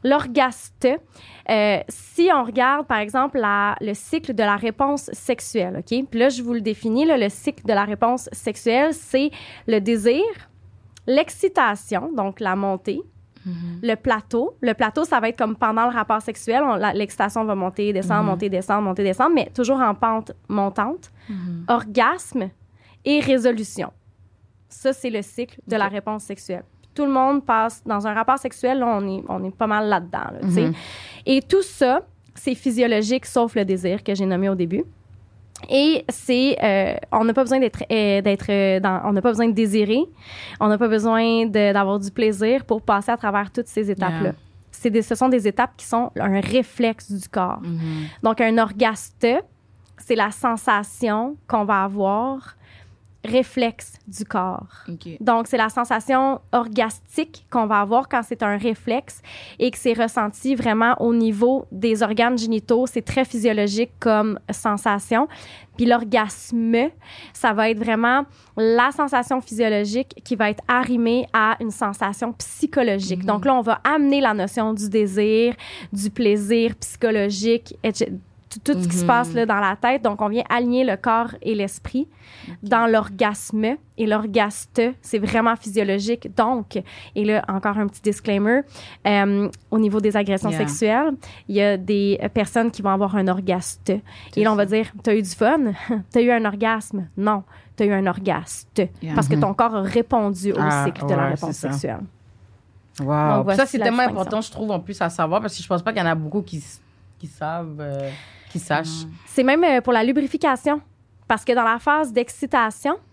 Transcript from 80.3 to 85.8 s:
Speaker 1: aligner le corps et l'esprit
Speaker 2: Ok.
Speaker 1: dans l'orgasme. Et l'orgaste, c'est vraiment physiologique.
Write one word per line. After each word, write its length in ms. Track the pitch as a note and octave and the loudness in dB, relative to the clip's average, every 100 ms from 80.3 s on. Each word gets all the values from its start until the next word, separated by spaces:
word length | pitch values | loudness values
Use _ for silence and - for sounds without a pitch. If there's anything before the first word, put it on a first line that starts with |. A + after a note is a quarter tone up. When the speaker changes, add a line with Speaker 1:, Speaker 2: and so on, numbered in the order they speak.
| A3 - | -2 0
Speaker 1:
aligner 340 | A#3+ A#3+ B3 | 0 2 2
le 140 | C4 G3 | 2 0
corps 360 | B3 A3+ A#3+ - | 0 0 0 -6
et 120 | - | -4
l'esprit 540 | G#3+ G3 - - B3+ D#4+ - - - - | -2 -4 -6 -6 -4 -4 -10 -20 -20 -18
Speaker 2:
Ok. 60 | F3 | -14
Speaker 1:
dans 240 | G3+ A3+ A#3 | 0 2 4
l'orgasme. 920 | A3 G#3 G3 G#3+ G#3 - G#3+ G#3+ C#4+ _ - | 2 0 -2 -2 -2 -6 -2 0 -2 _ -4
Et 80 | A3 | 0
l'orgaste, 760 | G#3 G#3+ G#3 G#3 G#3 - - A#3 B3+ | 0 2 2 0 -2 -4 0 0 -2
c'est 160 | - A3 | -6 -2
vraiment 380 | G3+ A3+ A3+ A3+ | 0 2 2 0
physiologique. 800 | G#3+ G3+ | -2 -2